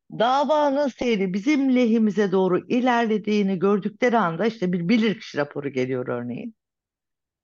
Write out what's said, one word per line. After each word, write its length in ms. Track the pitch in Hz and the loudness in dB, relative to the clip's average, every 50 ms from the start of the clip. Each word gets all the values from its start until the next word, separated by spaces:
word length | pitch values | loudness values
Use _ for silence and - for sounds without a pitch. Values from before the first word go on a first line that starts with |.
| _ _ | _ _
Davanın 800 | - 156 214 240 262 277 294 254 311 302 294 285 269 277 294 269 | -4 -2 0 2 2 0 2 2 2 2 2 2 2 0 0 -2
seyri 460 | - - - 247 226 196 196 190 175 | -2 -4 -2 -2 0 0 0 -2 -2
bizim 420 | 202 190 262 311 269 277 269 254 | -4 0 0 0 2 2 2 2
lehimize 560 | 247 254 226 220 233 220 214 185 190 214 196 170 | 4 4 4 4 4 2 2 2 2 0 2 2
doğru 340 | 196 190 185 180 180 175 - | 2 2 2 2 0 0 0
ilerlediğini 880 | - 254 240 254 240 233 233 220 220 214 220 - 214 208 202 190 196 175 | -2 0 2 2 2 2 2 0 0 -2 -2 0 0 0 2 0 0 0
gördükleri 600 | 156 196 202 202 - 214 220 - - 247 233 233 | 0 2 0 0 0 -4 -6 -2 0 2 2 2
anda 280 | 202 170 165 160 196 | 2 0 0 -2 -2
işte 260 | 233 226 226 190 185 175 | -2 -2 -2 -4 -2 -2
bir 160 | 185 170 170 | -2 0 2
bilirkişi 500 | 233 240 214 226 185 - - - - 139 | 2 2 2 2 0 -2 -8 -8 -4 -4
raporu 300 | 143 143 - 147 139 139 | -4 -4 -4 -8 -8 -4
geliyor 400 | 131 127 127 127 131 127 123 127 | -2 -2 -2 -2 -2 -4 -4 -4
örneğin. 480 | 127 120 120 123 120 123 - 233 220 _ _ _ _ _ _ _ _ _ _ _ _ _ _ _ _ _ | -4 -6 -6 -6 -8 -8 -10 -12 -14 _ _ _ _ _ _ _ _ _ _ _ _ _ _ _ _ _